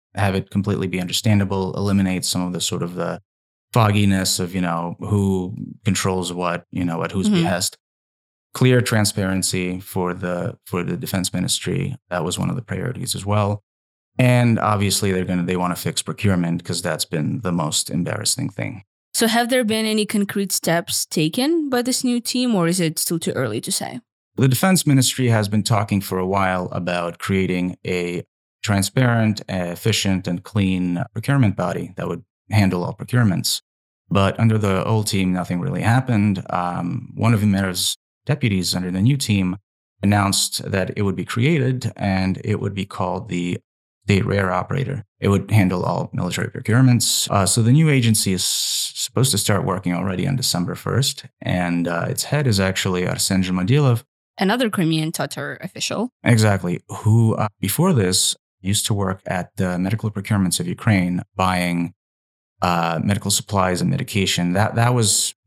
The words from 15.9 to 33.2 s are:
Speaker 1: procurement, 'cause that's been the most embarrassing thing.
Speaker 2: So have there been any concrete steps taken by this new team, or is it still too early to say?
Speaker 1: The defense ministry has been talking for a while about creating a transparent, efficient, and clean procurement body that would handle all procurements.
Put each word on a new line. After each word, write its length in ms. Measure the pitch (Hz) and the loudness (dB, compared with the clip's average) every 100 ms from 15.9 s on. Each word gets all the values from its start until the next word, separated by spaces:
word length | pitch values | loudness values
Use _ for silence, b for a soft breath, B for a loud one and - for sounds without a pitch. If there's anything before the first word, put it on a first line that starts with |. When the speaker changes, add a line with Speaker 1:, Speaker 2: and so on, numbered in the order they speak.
| - | -4
Speaker 1:
procurement, 640 | - 90 104 90 85 82 | -6 -2 2 2 2 -2
'cause 180 | - 85 | -4 -4
that's 240 | 87 78 - | -4 -4 -4
been 360 | 82 73 90 | -2 -2 -2
the 100 | 95 | -2
most 380 | 87 76 - - | -2 -2 -2 -4
embarrassing 580 | 87 85 - - - - | -4 -2 -4 -4 -4 -4
thing. 340 | - - - - _ _ | -6 -8 -10 -16 _ _
Speaker 2:
So 140 | - 226 | -2 2
have 220 | 226 240 | 2 2
there 140 | 254 | 0
been 220 | 214 220 220 | 2 0 0
any 200 | 214 208 | 0 0
concrete 460 | 208 196 202 196 | 0 -2 -2 -2
steps 540 | - - 165 - - - | -2 0 0 0 -6 -4
taken 640 | - 156 208 277 339 294 | 0 0 0 0 0 0
by 120 | 247 | -2
this 200 | 247 247 | -2 -2
new 160 | 254 240 | 0 0
team, 360 | - 247 247 208 | -2 -2 2 2
or 120 | 165 | 2
is 120 | 185 | 2
it 180 | 165 151 | 0 -2
still 220 | - 165 | -2 -2
too 120 | 180 | -2
early 280 | - 123 107 | -2 -2 -4
to 100 | - | -4
say? 280 | - - - - _ _ - | -6 -6 -10 -16 _ _ 2
Speaker 1:
The 100 | 135 | 2
defense 400 | 127 190 185 151 | 4 4 4 4
ministry 400 | 135 120 - 123 | 4 4 2 2
has 200 | 113 98 | 4 2
been 160 | 107 | 0
talking 380 | 98 107 104 101 | 2 0 2 0
for 160 | 98 92 | 0 -2
a 100 | 92 | 0
while 420 | 98 95 92 90 | 0 0 0 -2
about 480 | 90 87 87 85 82 | -4 -2 -2 -2 -6
creating 580 | - 95 92 90 90 - - | -2 0 2 0 -2 -4 -4
a 380 | 90 87 87 - _ _ _ | -4 -2 -6 -8 _ _ _
transparent, 800 | - 98 98 - 123 117 110 101 - | -2 0 0 2 2 4 2 0 -4
efficient, 800 | 92 87 85 110 98 98 92 87 | -6 -4 -4 0 0 0 0 -2
and 160 | 87 | -6
clean 600 | - 107 95 92 90 87 90 | -4 0 0 0 0 -2 -4
procurement 420 | - 123 139 110 95 | -6 0 2 2 2
body 380 | 92 - - 92 | -2 -4 -8 -8
that 100 | 90 | -6
would 160 | 87 - _ - | -8 -12 _ 0
handle 320 | 107 98 87 | 2 4 2
all 100 | 85 | -4
procurements. 680 | - - 123 | -8 -2 2